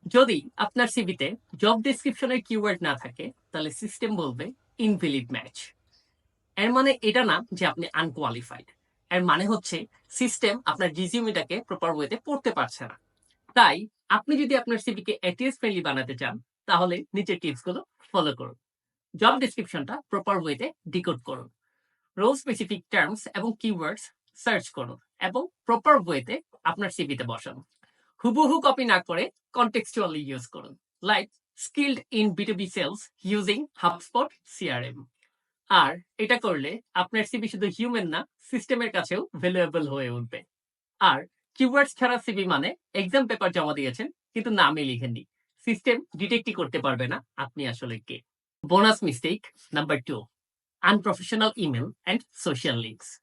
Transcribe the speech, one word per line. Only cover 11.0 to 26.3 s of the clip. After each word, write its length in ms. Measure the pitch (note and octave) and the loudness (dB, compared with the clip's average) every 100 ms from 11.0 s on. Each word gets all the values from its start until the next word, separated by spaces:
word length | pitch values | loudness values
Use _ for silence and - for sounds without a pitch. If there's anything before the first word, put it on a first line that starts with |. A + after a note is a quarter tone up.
| F#3 A#3 A3+ F#3+ D#3 F#3 - | -2 0 0 -2 -4 -6 -6
প্রপার 240 | F3+ E3 D#3 | -4 -2 -2
ওয়েতে 220 | C#3+ A#3 - | -2 -4 -4
পড়তে 260 | C#4 B3+ | -2 -2
পারছে 340 | D3+ B2+ - C3 | -2 -4 -6 -14
না। 140 | - _ _ _ _ _ | -16 _ _ _ _ _
তাই 340 | - G3 D3+ G#3+ _ _ | 6 6 6 -4 _ _
আপনি 280 | A3 B3 C#4+ | 0 2 0
যদি 200 | C#4 C4 | 4 2
আপনার 200 | B3 A3+ | 2 -2
সিভি 260 | - G#3 | -2 -4
কে 140 | F#3 G#3+ | -4 -2
এটিএস 360 | F#3 F3 B3+ C4 | -2 -2 -4 -2
ফ্রেন্ডলি 240 | A3+ F#3+ | -2 -2
বানাতে 360 | D3+ C3 B2+ C3 | -2 -2 -4 -6
চান, 220 | B2+ G#2+ - _ - | -6 -8 -14 _ 0
তাহলে 380 | F3 F3+ F3 - | 2 4 0 -4
নিচের 260 | G3 G3+ F3+ | -4 -2 -2
টিপসগুলো 460 | D#3+ C3 - F#3 - _ _ | -2 -6 -6 -8 -10 _ _
ফলো 240 | F#3+ D3+ B2 | 0 0 -2
করুন। 200 | B2+ - _ _ _ _ _ D#3+ | -10 -14 _ _ _ _ _ 4
জব 240 | A3 C4+ | 4 6
ডেসক্রিপশনটা 640 | B3+ - F#3 E3+ C#3 C4 - | 0 -2 -6 -6 -6 -8 -4
প্রপার 280 | - F3+ G3 | -4 0 0
ওয়েতে 340 | D#3+ C#3 C4+ - - | 0 -4 -4 -8 -6
ডিকোড 340 | F3 F3+ C#3 | -4 -2 -4
করুন। 280 | - C3 B2 _ _ _ _ _ _ - | -6 -12 -12 _ _ _ _ _ _ 0
রোল 180 | G#3+ C4+ | 2 2
স্পেসিফিক 500 | - A#3 F#3+ G3 - | -2 -4 -2 -6 -2
টার্মস 380 | G3 D#3 G#3+ - G3 | 0 0 -2 -8 -6
এবং 160 | A3 A3 | -4 -4
কিওয়ার্ডস 440 | A3+ F#3+ D#3 G#3+ - _ _ _ | -4 -2 -4 -8 -12 _ _ _
সার্চ 340 | - G3+ - | 0 0 -2
করুন 280 | - A#2+ B2 _ _ | -10 -10 -12 _ _
এবং 280 | F#3 G#3+ F4 _ - | -4 -2 -6 _ 0
প্রপার 300 | A#3 D4+ C#4+ | 2 4 2
ওয়েতে 460 | F3 D3 A#2+ | 2 -4 -2